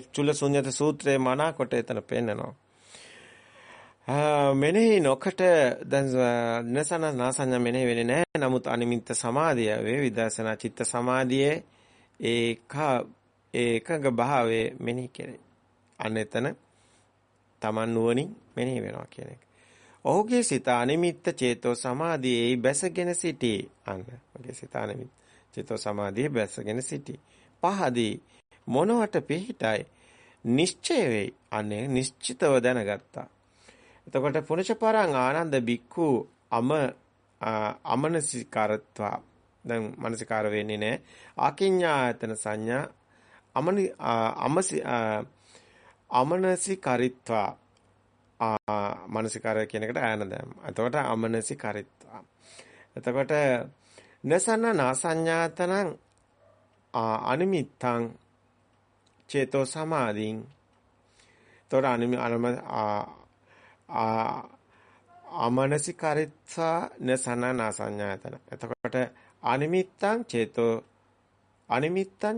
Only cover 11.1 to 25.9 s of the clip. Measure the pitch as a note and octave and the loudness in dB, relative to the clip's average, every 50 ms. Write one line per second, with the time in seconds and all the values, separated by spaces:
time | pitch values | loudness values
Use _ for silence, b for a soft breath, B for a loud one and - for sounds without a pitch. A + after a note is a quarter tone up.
11.1 | B2+ C3 C3 B2 B2+ C3+ C#3 D3 D#3 F3 - b b b b b b b b b | 2 2 2 2 2 2 2 2 0 -2 -6 b b b b b b b b b
12.1 | b - - A#2 A#2+ A#2+ A#2 A#2 A2+ - - - - C#3+ D#3 C#3+ B2+ A#2+ - - | b -4 -2 0 2 2 2 0 -2 -4 -8 -10 -6 -2 0 2 2 0 0 -4
13.1 | - _ _ _ _ _ _ _ - A#2+ A#2+ A#2 A#2 A2+ - - E3 D#3 C#3 C3+ | -12 _ _ _ _ _ _ _ -2 0 2 2 2 0 -2 -2 -4 0 0 0
14.1 | A#2+ A#2 B2 C3+ C#3+ B2+ A#2 A2+ A2+ A2+ A2 - C3 C3+ B2 A#2 A#2+ B2+ B2 B2 | 2 2 2 2 2 2 2 2 2 0 0 -2 -4 -6 -6 -6 -4 -6 -6 -10
15.1 | - - - C3 A#2+ - - _ _ _ _ _ _ _ _ _ _ - - A2 | -12 -14 -14 -14 -14 -18 -20 _ _ _ _ _ _ _ _ _ _ -6 -6 -4
16.1 | A2 A2 G#2+ - - A2+ B2 D3+ - - _ _ b b b b b b b b | -2 -2 -4 -2 -2 -2 -2 -2 -4 -8 _ _ b b b b b b b b
17.1 | b _ _ _ _ _ _ _ _ - - G#2+ G#2+ A2 A2 A#2 A#2 A2+ A2+ A#2 | b _ _ _ _ _ _ _ _ -6 -4 -2 -2 0 0 0 0 2 2 2
18.1 | A#2+ B2+ D#3 G3 A3 - - _ - A#2+ B2 C3 B2+ A#2 G#2 G2+ - - - - | 2 2 0 -4 -8 -16 -18 _ -6 -4 -4 -2 -2 -4 -6 -6 -8 -10 -12 -14
19.1 | - - - - - - _ b b b b b b b b b b b b C3 | -14 -16 -16 -16 -16 -20 _ b b b b b b b b b b b b 2
20.1 | D3+ G3 G#3+ A3 B3 B3 A3+ - C#3+ B2 - B2+ B2 A#2 A#2+ C3 D3+ E3+ F3 F3 | 2 4 4 4 2 2 2 2 0 0 2 2 2 2 4 2 2 2 2 0
21.1 | D#3 - - F3+ E3 - C3 B2 A#2+ - - B2 A#2+ - - B2+ B2 C#3 D#3+ E3+ | 0 -2 -4 -4 -2 0 0 0 0 0 0 -2 -2 -2 -2 -4 -2 -2 -2 -2
22.1 | D#3+ C#3+ B2+ B2+ A#2+ A#2 A#2 A#2+ B2+ B2 A2+ C3 C#3+ - G3 F3+ E3+ F3+ F3 F3 | -2 0 0 2 2 2 4 2 2 2 2 2 2 2 -2 -4 -2 -2 -2 -2
23.1 | F3 - - E3 C#3 - C3 A#2 G#2+ G2 G2 - - _ - - F#2+ F#2 F#2 A#2+ | -2 -2 -2 -4 -4 -2 -2 0 0 -2 -4 -8 -14 _ -10 -10 -8 -8 -10 -14
24.1 | B2 B2+ _ _ - C3+ B2 B2+ C#3 - - - - A#2 G#2+ G#2 G2+ - A#2+ - | -16 -20 _ _ -20 -18 -16 -16 -16 -16 -14 -10 -8 -6 -6 -6 -8 -8 -12 -14
25.1 | _ b b b b b b b - A2 G#2 - A2+ G#2 - G#2 | _ b b b b b b b -12 -12 -8 -6 -6 -6 -4 -4